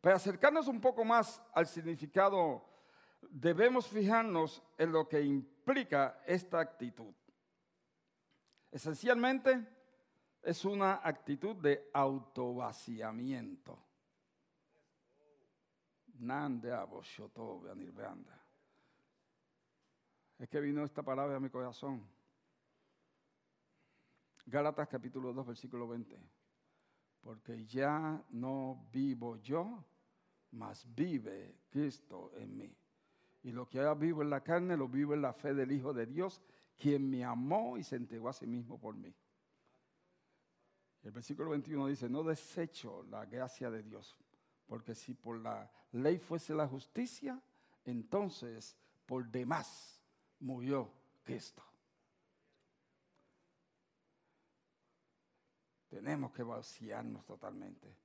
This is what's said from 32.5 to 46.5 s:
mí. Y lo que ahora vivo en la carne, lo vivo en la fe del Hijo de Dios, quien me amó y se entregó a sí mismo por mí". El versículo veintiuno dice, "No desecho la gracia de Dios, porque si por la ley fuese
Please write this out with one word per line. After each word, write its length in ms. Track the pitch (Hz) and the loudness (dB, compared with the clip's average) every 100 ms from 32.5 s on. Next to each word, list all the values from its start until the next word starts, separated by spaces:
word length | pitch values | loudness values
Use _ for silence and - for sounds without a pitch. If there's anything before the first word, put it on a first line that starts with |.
| 104 | -12
mí. 180 | 101 - _ _ _ _ _ _ | -14 -18 _ _ _ _ _ _
Y 80 | 127 | -10
lo 160 | 120 123 | -10 -6
que 120 | 127 | 0
ahora 140 | 143 151 | 2 4
vivo 280 | 156 156 | 2 2
en 60 | 147 | 0
la 120 | 139 | 0
carne, 360 | - 170 180 165 | 2 2 2 0
lo 100 | 135 | 0
vivo 260 | 131 147 | 0 2
en 80 | 147 | 2
la 120 | 139 | 0
fe 200 | 117 147 | -2 -2
del 180 | 139 131 | 0 2
Hijo 220 | 143 127 | 0 0
de 140 | 123 113 | -2 -2
Dios, 340 | 143 185 - _ - _ _ | -2 -4 -4 _ -20 _ _
quien 320 | 147 143 135 | 4 4 4
me 120 | 131 | 0
amó 540 | 123 120 131 190 233 247 | 0 -2 2 2 0 -4
y 60 | |
se 120 | - 127 | -6 -6
entregó 340 | 120 117 117 | -6 -6 -6
a 40 | |
sí 140 | - 113 | -6 -6
mismo 320 | 120 117 123 | -6 -8 -12
por 160 | 113 107 | -12 -12
mí". 200 | 95 - _ _ _ _ _ _ _ _ _ _ _ _ _ _ _ _ _ _ | -14 -18 _ _ _ _ _ _ _ _ _ _ _ _ _ _ _ _ _ _
El 80 | 107 | -14
versículo 380 | 110 117 147 160 | -12 -8 -4 0
veintiuno 380 | 147 139 147 139 | -2 0 0 0
dice, 200 | 139 123 | 0 -2
"No 160 | 135 | 0
desecho 800 | 160 156 - - 165 - 113 95 - | 0 0 -2 -6 -6 -6 -12 -12 -12
la 160 | 104 104 | -12 -8
gracia 460 | 120 127 - 123 | -6 -8 -6 -6
de 100 | 113 | -6
Dios, 340 | 107 107 - - _ _ _ _ _ | -10 -16 -18 -20 _ _ _ _ _
porque 260 | 113 113 | -12 -10
si 220 | 113 - 123 | -10 -10 -12
por 240 | 117 113 | -10 -8
la 320 | 113 107 110 _ _ | -6 -8 -10 _ _
ley 260 | 120 139 175 | 0 2 2
fuese 340 | - 170 - | -2 -6 -2